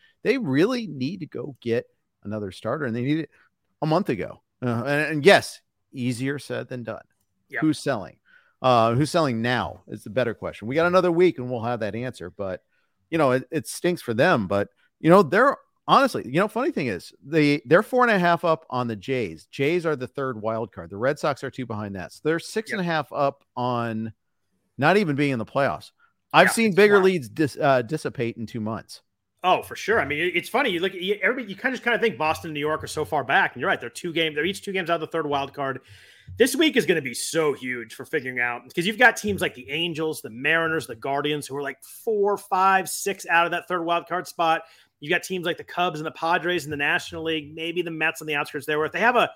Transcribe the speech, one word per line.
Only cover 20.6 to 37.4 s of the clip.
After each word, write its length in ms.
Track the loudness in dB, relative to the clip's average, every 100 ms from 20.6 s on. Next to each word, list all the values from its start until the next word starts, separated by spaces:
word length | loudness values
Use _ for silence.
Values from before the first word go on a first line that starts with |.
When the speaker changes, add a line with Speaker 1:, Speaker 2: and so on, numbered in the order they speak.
| -6
Speaker 1:
card. 180 | -10 -12
The 60 | -4
Red 240 | -2 0
Sox 240 | -2 -4
are 80 | -6
two 140 | -10 -8
behind 320 | -8 -8 -8
that. 160 | -12
So 80 | -6
they're 120 | -2 -2
Speaker 2:
Yep. 60 |
Speaker 1:
six 280 | -4 -8 -6
and 80 | -4
a 60 | -2
half 260 | -2 -4
up 320 | -2 -2 -2 _ -6
on 560 | -2 -2 -4 -6 -8 -12 _ _ _ _ _ 0
not 180 | 4 4
even 220 | 2 0
being 160 | 0
in 60 | -2
the 60 | -2
playoffs. 460 | 0 0 -2 -10 _ _ _ _
I've 160 | 6 6
Speaker 2:
Yeah, 40 |
Speaker 1:
seen 160 | 6 2
Speaker 2:
it's 80 | 6
Speaker 1:
bigger 160 | 8
Speaker 2:
wild. 120 | 8 6
Speaker 1:
leads 220 | 4 -2
dis-, 300 | -2 -2 2
uh, 220 | 4 4
dissipate 560 | 2 -4 -6 -4 -4 -4
in 80 | -10
two 160 | -6
months. 400 | -6 -6 -10 -20 _ _ _ _
Speaker 2:
Oh, 180 | 2 2
for 140 | 0 -8
sure. 240 | -2 0
I 60 | 0
mean, 140 | -2
it, 180 | -2 -2
it's 100 | -2
funny. 220 | -2 0
You 100 | 0
look, 140 | -2
you, 260 | -4 -4 -2
everybody, 280 | -2 -2 -6
you 100 | -6
kinda 160 | -6 -4
just 80 |
kinda 160 | -2 0
think 180 | 0 0
Boston 300 | -2 -2 -4
and 20 |
New 80 | -4
York 200 | -4 -4
are 60 | -6
so 160 | -6
far 220 | -2 -2 2
back, 280 | 2 2
and 60 | -2
you're 80 | -2
right. 140 | -2
They're 80 | -4
two 240 | -10 -6
game, 200 | -2 -2
they're 120 | -2 -4
each 160 | -4
two 100 | -6
games 180 | -6 -2
out 60 | -2
of 60 |
the 60 | -2
third 200 | -4 -2
wild 260 | -2 -4
card. 280 | -6 -6 -6 -12 -20 -20 -20 -20 2
This 180 | 2 4
week 220 | 2 4
is 80 | 2
gonna 160 | 0
be 120 | 0
so 380 | -8 -4 0